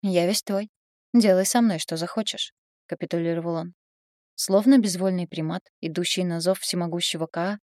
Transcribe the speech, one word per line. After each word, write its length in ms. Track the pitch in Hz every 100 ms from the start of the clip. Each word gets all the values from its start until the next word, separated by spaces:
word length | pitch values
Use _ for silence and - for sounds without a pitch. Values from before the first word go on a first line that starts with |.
«Я 260 | 196 180 170
весь 160 | 214
твой. 280 | - 196 214 _ _ _ _
Делай 320 | 240 214 185
со 160 | 190 240
мной, 180 | 233 170
что 200 | - 165
захочешь», — 560 | 170 - 165 - - _ _ _ _
капитулировал 680 | - - 170 165 165 170 165
он. 180 | 170 - _ _ _ _ _ -
Словно 420 | - 196 214 269
безвольный 480 | 208 175 190 185 170
примат, 360 | - 156 175 _ _
идущий 440 | 160 160 175 -
на 160 | 180 170
зов 200 | 165 190
всемогущего 640 | - 180 170 170 170 165 160
Каа 320 | - 180 208 _